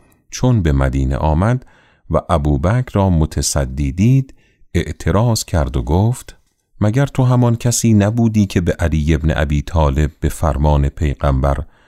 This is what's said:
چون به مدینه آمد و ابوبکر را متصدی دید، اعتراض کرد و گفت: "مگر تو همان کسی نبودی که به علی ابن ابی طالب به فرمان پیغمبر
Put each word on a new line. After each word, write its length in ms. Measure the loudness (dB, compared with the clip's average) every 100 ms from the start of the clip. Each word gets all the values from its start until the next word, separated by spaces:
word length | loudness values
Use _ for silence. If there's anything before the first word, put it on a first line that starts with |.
| _ _ _
چون 300 | -4 0 2
به 100 | 2
مدینه 460 | 0 0 0 -2 -2
آمد 480 | 0 0 0 -2 -6 _ _ _ -4
و 120 | -4 -2
ابوبکر 640 | -2 0 0 0 -2 -2
را 160 | 0 2
متصدی 840 | 2 0 -2 -4 -2 -4 -4 -2
دید، 420 | 2 4 2 0 -10 _ _ _
اعتراض 720 | -6 -6 -6 -2 0 2 -2
کرد 340 | -2 -2 0 -2
و 60 |
گفت: 540 | 0 0 0 -2 -10 -20 _ _ _ -4
"مگر 240 | -2 0 0
تو 180 | 0
همان 320 | 2 2 2 0
کسی 380 | -2 0 2
نبودی 520 | 4 2 2 2 2 0
که 160 | 0
به 120 | 0 0
علی 360 | 0 0 2 0
ابن 180 | 0 0
ابی 240 | 0 -2
طالب 500 | -2 0 0 0 -2 -2
به 100 | -6
فرمان 600 | -2 -2 0 2 2 0
پیغمبر 760 | -2 -4 -2 -2 0 0 -2 -6 _